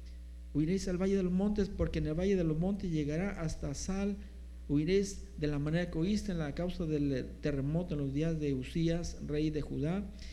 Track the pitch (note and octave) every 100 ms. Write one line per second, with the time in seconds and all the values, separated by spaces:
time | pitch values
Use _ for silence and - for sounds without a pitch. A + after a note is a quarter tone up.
0 | - - - - - C#3+ D#3 F#3+ F#3 F3
1 | G3 G3 F3+ F3+ G#3 G#3 F#3+ - D#3+ E3
2 | D3+ D#3 G3 F#3+ E3 D#3 F3+ G3+ G3 D#3
3 | C#3+ D#3 G3+ F3 D#3+ - D3+ C#3 - G3
4 | G3+ G3+ - - - - - D3 D#3 G3
5 | G3 - - - D3+ C#3+ D3+ E3+ F3 D#3+
6 | F3 G#3 G#3 E3+ D3 C#3+ F3+ F3+ D#3+ D3+
7 | C#3+ B2+ B2 - D#3 C#3 C#3 D#3+ F3+ D3+
8 | C#3 C#3 D#3+ D#3+ D3 C3 C3 E3 E3 E3
9 | E3 - C#3+ D3+ D#3 D3+ C#3 C3+ D3 F#3+
10 | G3 - -